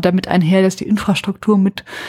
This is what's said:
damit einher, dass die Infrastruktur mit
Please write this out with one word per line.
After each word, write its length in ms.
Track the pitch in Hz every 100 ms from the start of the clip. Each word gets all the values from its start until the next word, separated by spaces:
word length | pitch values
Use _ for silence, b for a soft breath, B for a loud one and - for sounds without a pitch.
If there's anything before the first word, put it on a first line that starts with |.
damit 260 | 180 185 -
einher, 340 | 185 160 190
dass 140 | 190 185
die 100 | -
Infrastruktur 680 | 208 - 190 - 196 - 208
mit 280 | 190 - - B